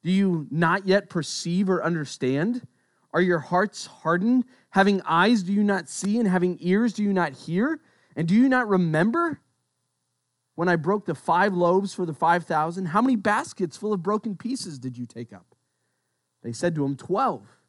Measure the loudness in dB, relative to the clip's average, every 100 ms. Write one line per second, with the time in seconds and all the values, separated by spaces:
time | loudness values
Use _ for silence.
0 | 0 2 2 0 -2 0 0 0 2 2
1 | 2 -6 -4 -6 -4 0 2 0 0 -2
2 | -6 -4 -2 0 -2 -4 -10 _ _ _
3 | _ 0 2 0 0 0 0 -4 -18 -10
4 | -2 0 4 2 2 _ _ 2 4 2
5 | 2 2 4 2 2 0 2 0 -4 -8
6 | -2 0 2 2 0 -2 0 2 2 0
7 | -2 0 -2 -6 -6 -2 -2 -4 _ _
8 | _ -6 2 4 4 4 2 2 2 2
9 | 2 0 -2 -4 _ _ _ _ _ _
10 | _ _ _ _ _ -4 0 0 0 -2
11 | -2 -8 0 2 2 2 2 2 0 -6
12 | -6 -2 2 2 0 -2 -2 -4 -2 0
13 | 2 0 0 -2 -4 -6 -6 -6 -4 -4
14 | -2 -2 -4 -8 -8 -8 -8 -10 -10 -10
15 | -12 -12 -14 -16 _ _ _ _ _ _
16 | _ _ _ _ -12 -4 -2 0 -2 -4
17 | -4 -2 0 -2 -12 _